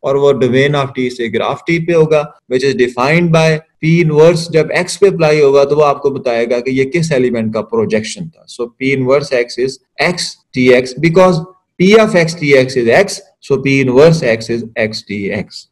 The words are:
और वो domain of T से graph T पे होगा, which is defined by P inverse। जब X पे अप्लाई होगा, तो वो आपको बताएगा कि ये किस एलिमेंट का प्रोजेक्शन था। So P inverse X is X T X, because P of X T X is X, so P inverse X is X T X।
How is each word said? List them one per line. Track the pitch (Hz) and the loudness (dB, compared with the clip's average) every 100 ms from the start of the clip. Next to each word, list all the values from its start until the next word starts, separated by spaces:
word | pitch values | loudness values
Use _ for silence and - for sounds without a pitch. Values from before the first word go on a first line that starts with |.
और | 139 139 | -2 0
वो | 143 | 2
domain | 131 123 127 143 147 | 2 0 0 0 0
of | 135 131 | -4 -4
T | 127 123 | -6 -4
से | 117 104 | -6 -4
graph | 101 139 - | -4 -6 -4
T | 170 165 | -4 0
पे | |
होगा, | 170 156 156 147 _ _ | 0 2 0 -2 _ _
which | 127 139 | -2 -2
is | 120 | 0
defined | 123 120 131 165 175 160 | -2 0 0 2 2 2
by | 160 156 _ _ | 2 0 _ _
P | 156 165 | 0 2
inverse। | 165 147 160 170 - | 2 4 4 4 -2
जब | 160 156 156 | -2 -2 -4
X | 175 - | -6 0
पे | 196 | 0
अप्लाई | 180 160 151 | 2 0 2
होगा, | 139 139 | 4 4
तो | 143 147 | 2 2
वो | 147 | 0
आपको | 139 143 | 0 -4
बताएगा | 131 120 117 117 123 | -4 -4 -4 -2 -2
कि | 123 131 | -2 -4
ये | 135 | -2
किस | 170 165 | -2 -2
एलिमेंट | 139 123 117 110 | 0 0 -2 -4
का | 110 | -4
प्रोजेक्शन | 107 113 104 107 107 - 82 | -4 -4 -2 -2 -4 -12 -14
था। | _ _ | _ _
So | - 120 | -12 -12
P | _ 135 135 | _ -4 -2
inverse | 127 139 139 127 120 | 0 0 0 -4 -4
X | - 131 | -4 -6
is | - _ - 160 | -6 _ -4 -4
X | 180 - - _ | -4 -8 -12 _
T | 131 127 123 | 0 4 4
X, | 127 - | 2 -4
because | 165 170 185 165 160 _ _ _ | 0 4 4 2 -4 _ _ _
P | 185 220 | 4 4
of | 214 220 | 4 2
X | 165 - | -2 -4
T | 147 139 | 2 2
X | 127 131 | 2 0
is | 117 | 2
X, | 135 - - - _ | 2 0 -4 -16 _
so | - 135 | -4 -2
P | 131 135 | 0 0
inverse | 127 123 160 160 123 | 2 4 4 4 0
X | 113 - 117 | -2 -4 -8
is | 110 - | -8 -6
X | 110 110 | -6 -6
T | - 101 98 101 | -10 -8 -6 -6
X। | - - - | -8 -16 -20